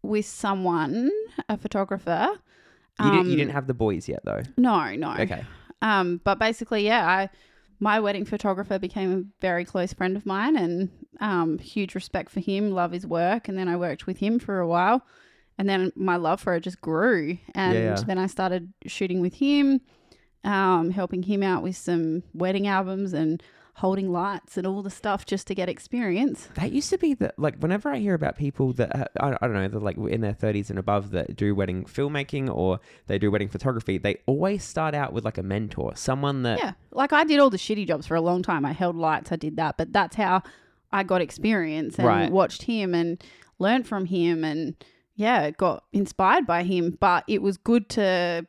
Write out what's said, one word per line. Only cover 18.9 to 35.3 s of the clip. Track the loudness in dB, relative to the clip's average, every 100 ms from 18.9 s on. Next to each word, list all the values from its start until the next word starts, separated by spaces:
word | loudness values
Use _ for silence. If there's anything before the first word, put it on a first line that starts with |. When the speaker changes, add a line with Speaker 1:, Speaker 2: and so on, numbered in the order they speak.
| -4 -2 0
Speaker 1:
with | 0 0
him, | 2 4 4 2 _ _ _ _ _ _
um, | -2 2 4 4 2
helping | 0 -2 -2
him | 0 0
out | 2 0
with | -2 -6
some | -2 0 0 -2 -6
wedding | -2 0 0 2
albums | 0 0 -4 -2
and | 0 0 -2 -6 -20 -20 -4
holding | 0 0 0
lights | -2 -2 -4 _ -6
and | -4
all | -4
the | -8
stuff | -6 -4 -4 -2
just | -6 -4
to | -4
get | -4
experience. | -6 -6 -4 0 2 0 -2 -10 -4
Speaker 2:
That | -2
used | -2 0
to | 0
be | 2
the, | 0 -2 0
like, | -2 0
whenever | 0 0 -2
I | -2
hear | 0
about | 2 0 -2
people | -4 0 -2
that, | 0 0 0
uh, | -4 -2
I, | -2 0
I | 0
don't |
know, | 0 0
they're, | -2
like, | -4 -2
in | -2 0
their | -2
thirties | 0 0 0 -2
and | -4
above | 0 0 0
that | -4 -4 0
do | 0 2
wedding | 0 -2 -6
filmmaking | -2 -2 -2 -4 -2 -2
or | 0 2 0 -4 -20 -4
they | 0
do | 2
wedding | 2 0
photography, | -2 -2 -2 -2 -2
they | 0 -2 0
always | 2 2 -2
start | -4 -4 -2 -2
out | -2
with, | -4
like, | -4